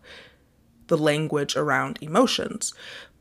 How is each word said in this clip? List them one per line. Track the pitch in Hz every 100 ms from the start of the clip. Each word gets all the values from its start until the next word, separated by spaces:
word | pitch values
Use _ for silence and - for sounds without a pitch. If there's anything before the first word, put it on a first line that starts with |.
| - - - _ _ _ _ _ -
the | 165
language | 151 147 156 147 143 -
around | 151 131 135 -
emotions. | 151 180 269 - - - - - - - - _